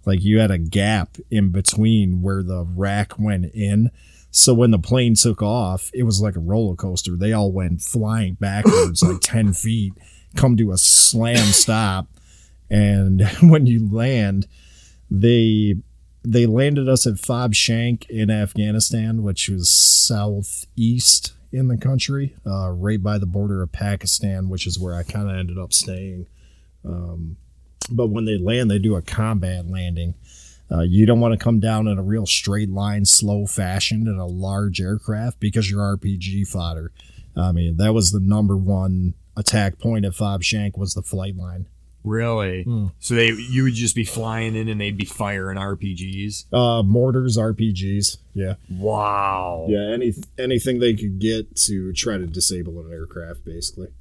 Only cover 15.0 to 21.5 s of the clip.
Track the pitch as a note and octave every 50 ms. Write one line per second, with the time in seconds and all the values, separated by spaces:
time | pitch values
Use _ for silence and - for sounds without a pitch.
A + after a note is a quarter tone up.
15 | - - - F#2+ G#2 A#2 A#2+ A#2 A2+ A2 G#2+ G#2+ G#2+ G#2 G2 G2 - _ _ _
16 | - _ _ _ - A#2 A2 A#2+ A#2+ A2+ A2 B2 C#3 D3 D3 C#3+ C3+ C3 C3 B2
17 | - C3 G#2 F#2+ - - B2 A#2+ B2 A#2 G#2 - - - A2+ A2+ A#2 A#2+ A#2+ A2
18 | - - A#2 A2 A2 G#2 A2 G#2+ G#2 G2 - G#2+ G#2 G#2 G#2 A2+ - - - A2+
19 | A2 A2+ A2+ A2+ G#2+ G2+ F2+ - - - G2 F#2 F2 - - - - - - -
20 | - - A#2+ G#2 G2+ G#2 G2+ G2+ G2+ - - - - _ _ - A2+ A2+ A#2+ B2
21 | - - - - - - - - - -